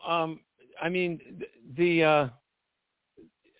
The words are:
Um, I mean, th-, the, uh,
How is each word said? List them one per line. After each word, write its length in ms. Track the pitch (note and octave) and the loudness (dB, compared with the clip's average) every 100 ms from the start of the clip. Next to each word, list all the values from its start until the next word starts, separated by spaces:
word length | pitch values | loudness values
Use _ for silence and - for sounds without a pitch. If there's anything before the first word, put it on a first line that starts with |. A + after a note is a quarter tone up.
| - | -4
Um, 340 | E3+ D#3+ D#3 _ _ _ - | -2 -2 -6 _ _ _ -8
I 100 | D#3+ | -4
mean, 280 | F3+ F3+ D#3+ | -2 -2 -4
th-, 320 | A#2+ F3+ - _ - C3 | -12 -16 -16 _ -16 -2
the, 280 | F3 E3 | 0 4
uh, 240 | D#3 D3+ C3 - _ _ _ _ _ _ _ _ - _ _ _ | 4 4 2 -6 _ _ _ _ _ _ _ _ -20 _ _ _